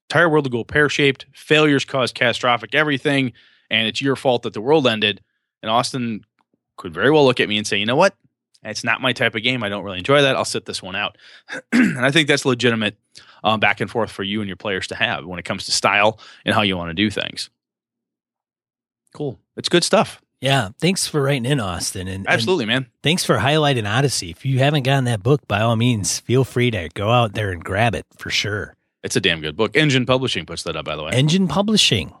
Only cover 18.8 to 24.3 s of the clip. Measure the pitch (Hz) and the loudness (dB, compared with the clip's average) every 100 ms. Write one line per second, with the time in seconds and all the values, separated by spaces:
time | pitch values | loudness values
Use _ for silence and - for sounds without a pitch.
18.8 | _ _ _ - 147 117 _ - - 175 | _ _ _ -10 -10 -10 _ -10 0 2
19.8 | 170 196 196 - _ - 131 139 98 - | 2 2 0 -4 _ -6 0 0 -2 -2
20.8 | 165 190 - 151 135 143 117 147 98 87 | -2 0 -2 -2 0 0 0 -2 -2 -4
21.8 | - 95 92 95 98 170 - 185 107 127 | -6 -8 -8 -6 -2 -2 0 0 0 -2
22.8 | 127 _ 139 175 - 127 123 156 147 127 | -4 _ -2 0 0 0 2 2 2 0
23.8 | 104 113 139 - 90 | 0 0 0 -2 -8